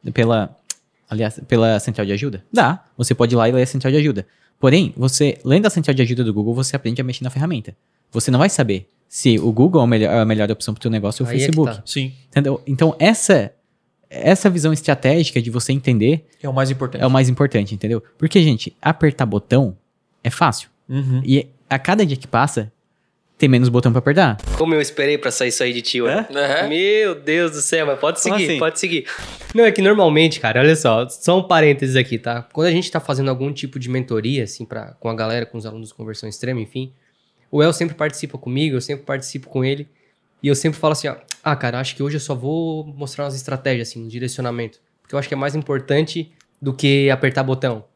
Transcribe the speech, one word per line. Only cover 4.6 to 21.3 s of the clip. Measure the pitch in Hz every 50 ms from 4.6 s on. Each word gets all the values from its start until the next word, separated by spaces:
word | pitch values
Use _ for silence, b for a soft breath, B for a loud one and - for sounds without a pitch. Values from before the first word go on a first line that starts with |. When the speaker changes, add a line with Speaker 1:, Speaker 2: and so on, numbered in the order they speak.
| - 131 139 185 180 143 -
Speaker 1:
você, | - 123 131 131 - 151 143 - - -
lendo | 127 135 185 214
a | 214
central | - 175 156 - 135
de | 131
ajuda | 123 113 123 117 127
do | 110 101
Google, | 104 104 113 117
você | 123 131 131 -
aprende | 135 - 113 120 123
a | 127
mexer | 127 123 - 127
na | 127
ferramenta. | 131 131 147 170 180 113 107 - - _ _ _ _ _ _ _
Você | _ 117 - -
não | 127 127
vai | 160 202
saber | - - 131 110 101 92 95 _ _ _ _
se | _ - - - 131 113 107
o | 76 117 110
Google | 110 131 180 180 156
é | 123
o |
melhor, | 117 117 110 104 76 87
é | 117
a | 110
melhor | 110 110 107 104 101
opção | 110 - - - 107
pro | -
teu | - 120
negócio | 113 107 101 104 - - 131
ou |
o | 117
Speaker 2:
Aí | 120
é | 131
que | 135
Speaker 1:
Facebook. | 151 160 156 156 127 110
Speaker 2:
tá. | 101 -
Speaker 3:
Sim. | - - 139 131 135 135 - _
Speaker 1:
Entendeu? | _ - 135 143 139 139 135 -
Então, | - 139 131 170 160 - -
essa, | 156 202 226 - - - 196 143 101 98 _ _ _ _ _ _ _ _ _ _ _ _
essa | - - - - 190 190 - 202
visão | 180 175 147 156
estratégica | 156 151 - - 143 131 - 131 147 170 160 - - 123
de | 117 117
você | 110 123 - - 135
entender | 139 127 - 123 110 104 123 156 156 - _ _ _
Speaker 3:
É | -
o | 143 131
mais | 131 135 131
importante. | 135 131 131 123 131 -
Speaker 1:
é | -
o | 131
mais | 131 131 135
importante, | 127 127 - 143 135 - 113 101 101 107
entendeu? | 95 - 104 117 110 b b b
Porque, | _ 156 160 - 196
gente, | 165 156 123 110 - - _ _
apertar | - 151 160 - - 151 135 - 131
botão | 107 101 104 - _ 127 131 139 104 92 _ _ _ _ _ _ _ _ _ _
é | 117
fácil. | - - 175 143 110 - - _ _ _ _
Speaker 3:
Uhum. | - 131 135 139 131 127 127 131
Speaker 1:
E | 131